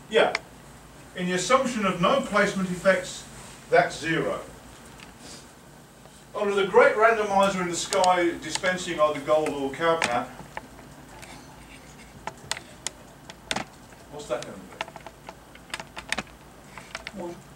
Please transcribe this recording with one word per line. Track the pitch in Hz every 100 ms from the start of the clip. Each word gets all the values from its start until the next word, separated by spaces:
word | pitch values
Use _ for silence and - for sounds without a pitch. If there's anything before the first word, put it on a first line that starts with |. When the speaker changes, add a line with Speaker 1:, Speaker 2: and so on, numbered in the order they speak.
| -
Speaker 1:
yeah, | 214 - - - - - - - - - 185
in | 180
the |
assumption | 180 - 262 240 220 196
of | 170
no | 208 269
placement | - 202 202 190 180
effects, | 180 196 180 - - - - - - -
that's | 165 175 -
zero. | 156 156 101 92 - - - - - - - - - - - - - - - - - - -
Under | - 202 202
the | 190
great | 226 277 208
randomizer | 220 220 208 196 196 185
in | 175
the | 170
sky | - 196 180 180 170 135
dispensing | 151 - 185 180 175 151
either | 151 143
gold | 135 156 151
or | 143 135
cowpat, | 131 165 165 - 120 - - - - - - - - - - - - - - - - - - - - - - - - - - - - - - - - - - - - - - -
what's | 147 -
that | 120
gonna | 120 98
be? | - - - - - - - - - - - - - - - - - - - - - - - - - 196
Speaker 2:
One. | 175 - -